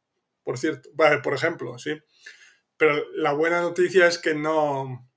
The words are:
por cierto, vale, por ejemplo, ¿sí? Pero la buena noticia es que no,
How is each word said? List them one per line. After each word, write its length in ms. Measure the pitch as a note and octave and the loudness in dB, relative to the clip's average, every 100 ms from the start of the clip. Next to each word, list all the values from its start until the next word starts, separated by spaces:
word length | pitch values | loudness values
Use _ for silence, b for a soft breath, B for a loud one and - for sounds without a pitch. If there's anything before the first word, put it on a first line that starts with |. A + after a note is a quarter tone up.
| _ _ _ _ | _ _ _ _
por 160 | - B2+ | -10 -4
cierto, 320 | D#3+ C3+ - | -4 -4 -12
vale, 240 | D3+ D3+ C#3+ | 2 4 4
por 160 | C#3+ | -2
ejemplo, 420 | C#3 D#3+ E3 - B2 | -2 -4 -4 -12 -12
¿sí? 220 | D3 D3+ _ B B B B B _ _ | -10 -10 _ B B B B B _ _
Pero 280 | D#3 D3 - - | 2 2 -4 -2
la 160 | D3+ | -2
buena 280 | C#3+ E3 F3 | 0 0 0
noticia 460 | F3 F3 F3+ F#3 F3 | -2 0 2 6 4
es 120 | E3+ | 4
que 160 | E3 | -2
no, 760 | D3+ D3+ D#3+ D3 C#3 C3+ B2+ - | -2 0 0 0 -2 -6 -12 -16